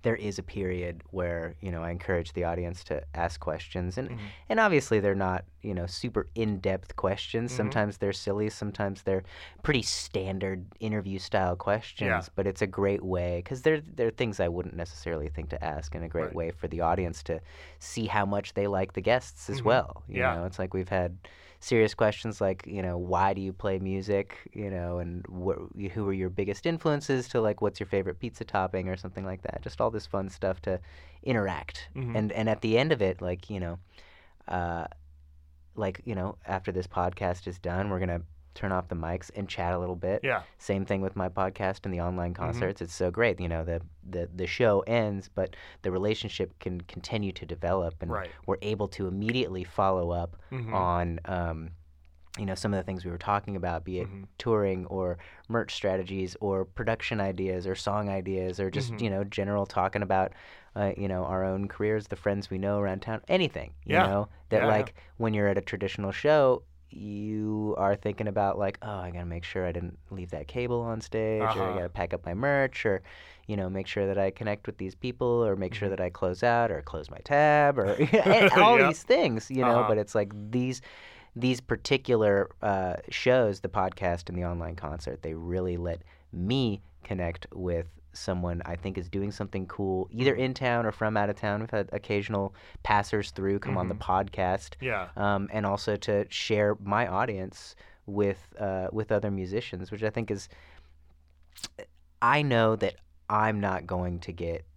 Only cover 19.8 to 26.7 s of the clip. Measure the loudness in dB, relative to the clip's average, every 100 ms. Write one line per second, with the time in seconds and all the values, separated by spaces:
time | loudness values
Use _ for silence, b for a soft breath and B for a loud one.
19.8 | 2 -8 -8 0 0 0 -4 -4 -4 -2
20.8 | 0 0 0 -4 B B B B 2 4
21.8 | 4 6 2 2 -6 0 0 0 -6 -4
22.8 | -2 -2 0 4 4 2 -4 -2 -2 0
23.8 | 0 -2 2 0 0 -8 -14 -8 -6 -4
24.8 | -4 -4 -4 -6 -8 -4 -2 -2 -4 -8
25.8 | -6 -2 0 0 0 0 -2 0 -2